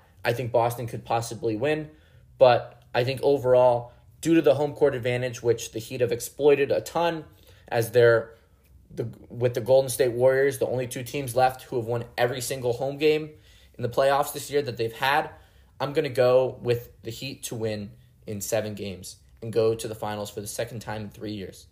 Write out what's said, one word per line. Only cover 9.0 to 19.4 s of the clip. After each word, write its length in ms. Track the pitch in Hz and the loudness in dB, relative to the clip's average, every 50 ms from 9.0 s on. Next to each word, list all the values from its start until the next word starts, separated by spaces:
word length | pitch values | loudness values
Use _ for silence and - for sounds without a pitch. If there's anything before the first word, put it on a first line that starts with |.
| 123 117 - - - - | -10 -10 -10 -16 -20 -16
with 240 | - 120 123 127 123 | -6 -2 -2 0 0
the 80 | 131 | -2
Golden 280 | 117 113 131 135 135 135 | 2 4 4 4 4 2
State 240 | 127 - 139 123 113 | 0 0 0 0 2
Warriors, 440 | 120 123 131 131 131 139 139 135 120 | 4 4 4 4 4 2 0 0 0
the 100 | - - | -2 -2
only 200 | 117 127 131 123 | -2 -4 -4 -6
two 160 | - 135 127 | -8 -10 -10
teams 320 | - - 147 139 123 113 | -8 -8 -6 -6 -2 0
left 280 | 127 131 127 127 - - | 2 2 2 0 -4 -10
who 120 | - 135 | -6 -6
have 100 | 127 110 | -4 -4
won 200 | 110 120 117 113 - - - | -2 -4 -6 -6 -6 -2 -2
every 240 | 120 123 139 127 | 0 0 0 -4
single 320 | 117 - 135 135 123 123 117 | -6 -6 -6 -4 -2 -2 -2
home 240 | 123 135 135 143 139 | -2 -4 -6 -4 2
game 320 | 151 151 156 156 156 151 - - - - - - - _ _ - | 2 2 2 2 -2 -6 -12 -18 -20 -20 -20 -20 -20 _ _ -8
in 60 | 123 | -8
the 60 | 117 | -4
playoffs 440 | 120 - 135 139 139 139 147 - - | 0 2 2 4 2 2 0 -2 -4
this 160 | 151 123 - | -10 -10 -4
year 120 | 135 143 | -2 -2
that 160 | 135 123 107 95 | -2 -2 -4 -4
they've 160 | 113 110 - | -6 -6 -4
had, 360 | - 139 135 143 151 160 - - - - _ _ _ _ _ _ - | -2 0 2 2 2 0 -2 -8 -18 -20 _ _ _ _ _ _ -8
I'm 140 | 131 139 143 | -8 -2 -2
gonna 160 | 160 147 139 | -2 -2 0
go 480 | 123 131 123 123 127 131 - 123 - - | 0 2 4 4 6 4 4 2 -2 -4
with 280 | - 120 120 117 - - - _ - | -2 -2 -2 -2 -4 -10 -20 _ -14
the 80 | 117 | -14
Heat 320 | 110 - 131 135 - - - | -12 -12 -12 -12 -12 -12 -12
to 120 | - 131 | -10 -8
win 360 | 113 110 110 107 104 104 101 - - - _ _ _ _ | -6 -6 -6 -6 -6 -8 -12 -16 -20 -20 _ _ _ _
in 140 | - 110 101 | -12 -10 -10
seven 340 | 98 - - 110 107 107 107 | -6 -4 -4 -4 -4 -4 -8
games 420 | 98 98 101 92 87 95 - - - _ _ _ _ | -8 -10 -10 -10 -12 -14 -16 -18 -20 _ _ _ _